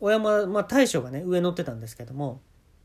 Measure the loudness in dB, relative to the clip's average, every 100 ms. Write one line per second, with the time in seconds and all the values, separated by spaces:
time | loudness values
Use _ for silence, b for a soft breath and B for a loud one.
0 | 2 2 4 2 2 0 2 4 4 2
1 | -4 -6 -2 0 0 -2 -6 -8 -12 -14
2 | -12 -8 -8 -8 _ _ _ _